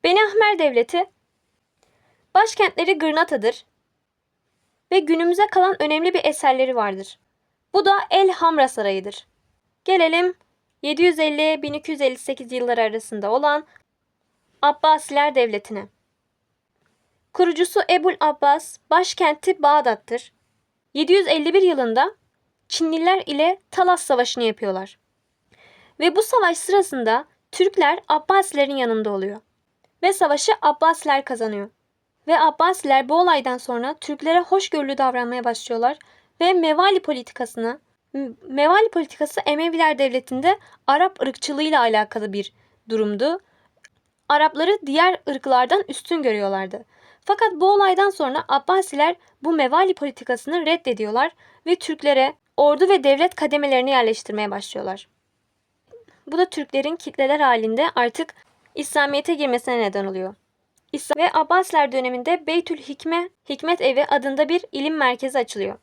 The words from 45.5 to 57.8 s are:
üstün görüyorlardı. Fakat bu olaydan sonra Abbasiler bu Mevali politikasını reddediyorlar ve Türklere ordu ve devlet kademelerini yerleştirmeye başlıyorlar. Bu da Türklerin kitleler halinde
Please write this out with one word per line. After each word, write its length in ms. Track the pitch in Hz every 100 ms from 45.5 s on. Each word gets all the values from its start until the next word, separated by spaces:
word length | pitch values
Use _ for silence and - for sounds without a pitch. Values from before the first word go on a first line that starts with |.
| 254 254 381 440
üstün 360 | - - 339
görüyorlardı. 600 | 262 214 196 190 190 202 - _ _ _ -
Fakat 280 | 415 453
bu 200 | 320 370
olaydan 360 | 403 392 370 403
sonra 360 | 381 277 285 -
Abbasiler 680 | 269 - 381 381 277 311 359 _ _
bu 80 | 302
Mevali 420 | 320 254 311 381
politikasını 720 | 370 - - - 247 - 349 311
reddediyorlar 640 | 339 269 214 214 226 302 _ _ _ 320
ve 100 | 359
Türklere 580 | - 311 285 269 269 302 _ -
ordu 320 | 294 294 370
ve 140 | 392
devlet 320 | 277 277 359 -
kademelerini 540 | 302 294 285 262 254
yerleştirmeye 600 | 262 226 220 - 208 208
başlıyorlar. 560 | 202 - 208 202 196 - _ _ _ _ _ _ _ _ - _ _ -
Bu 100 | 320
da 80 | 370
Türklerin 500 | - 277 269 277 339
kitleler 440 | - - 269 294
halinde 480 | 277 233 220 226